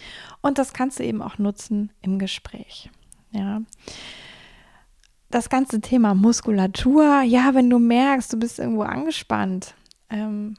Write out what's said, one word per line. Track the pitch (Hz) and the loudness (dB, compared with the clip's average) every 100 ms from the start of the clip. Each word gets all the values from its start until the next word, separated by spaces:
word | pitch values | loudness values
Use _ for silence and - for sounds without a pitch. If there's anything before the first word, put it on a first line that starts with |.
| - - - - | -20 -20 -20 -6
Und | 285 277 | -2 -2
das | 262 | -2
kannst | - 262 - | -2 -6 -4
du | |
eben | 247 220 | -6 -6
auch | 208 - | -6 -4
nutzen | 202 202 - 208 208 - | -2 -4 -4 -4 -4 -6
im | 185 190 | -4 -2
Gespräch. | 190 - - - - - - - _ - _ | -4 -6 -14 -18 -18 -18 -20 -20 _ -20 _
Ja. | 214 196 214 226 - - - - - - - - - _ _ _ _ _ _ _ | -6 -6 -6 -8 -14 -20 -18 -18 -18 -20 -20 -20 -20 _ _ _ _ _ _ _
Das | 240 233 | -4 0
ganze | 262 269 220 | -2 0 -2
Thema | - 254 220 | 0 2 4
Muskulatur, | 190 214 240 - 202 190 - 254 294 302 285 | 4 4 4 0 0 0 0 2 6 6 4
ja, | 254 247 262 | 4 4 4
wenn | 262 247 | 4 6
du | 247 | 6
merkst, | 233 233 269 269 - | 4 4 4 2 -2
du | 226 | -4
bist | 233 - | -4 -4
irgendwo | 247 220 | -4 -2
angespannt, | 208 - 311 311 - 214 196 185 - - _ _ _ | -2 -4 -4 -6 -4 -2 -2 -4 -8 -16 _ _ _
ähm, | 214 214 208 208 | -6 -6 -6 -8